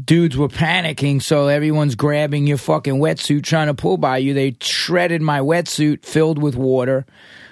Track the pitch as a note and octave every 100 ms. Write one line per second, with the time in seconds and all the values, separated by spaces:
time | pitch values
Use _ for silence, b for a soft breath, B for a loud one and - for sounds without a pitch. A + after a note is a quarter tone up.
0 | C3 E3 E3+ C3 C#3+ - D#3+ F3+ E3 -
1 | C#3+ C#3 - D3+ C#3+ D3 D3+ D3+ D3 A2+
2 | D3 D3 D3+ D3 C#3+ C#3+ - D3+ C#3 C3+
3 | D#3 E3 - D3 - D#3+ D3+ C#3+ E3+ F3+
4 | D3 C3 C3+ C#3 C3+ A#2 - - - F3
5 | F3 E3 D#3 C#3+ C#3 E3+ E3 - D3+ C#3+
6 | - D#3 D#3+ D3 D3 A#2+ C3 C3 B2 C3+
7 | C3 B B B B